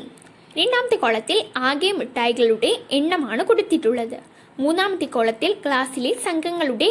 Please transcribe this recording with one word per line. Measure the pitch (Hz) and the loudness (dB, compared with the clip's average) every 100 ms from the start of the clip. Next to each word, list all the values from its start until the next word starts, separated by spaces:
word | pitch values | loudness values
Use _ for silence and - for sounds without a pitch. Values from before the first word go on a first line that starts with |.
| - - - - - 311 | -4 -20 -20 -20 -8 -2
രണ്ടാമത്തെ | 453 494 494 440 | 0 2 0 0
കോളത്തിൽ | 226 220 226 392 - 254 254 | 2 0 0 0 -2 -2 -2
ആകെ | 285 381 370 | 0 0 -2
മിഠായികളുടെ | 233 247 240 233 233 220 277 480 - 277 | -4 -2 0 2 2 4 2 0 -2 0
എണ്ണമാണ് | 311 359 240 226 370 | 2 0 -2 0 2
കൊടുത്തിട്ടുള്ളത്. | 415 - 320 220 240 226 - - - - - | 2 2 0 2 0 -2 -8 -16 -20 -14 -4
മൂന്നാമത്തെ | 277 339 403 359 277 247 | 0 2 0 -2 -2 0
കോളത്തിൽ | 226 226 339 427 | 0 0 -2 -2
ക്ലാസ്സിലെ | 285 262 262 262 254 480 | -2 0 -2 -2 -2 -2
സംഘങ്ങളുടെ | 381 320 339 349 294 220 359 | -2 -2 -2 -2 -2 0 2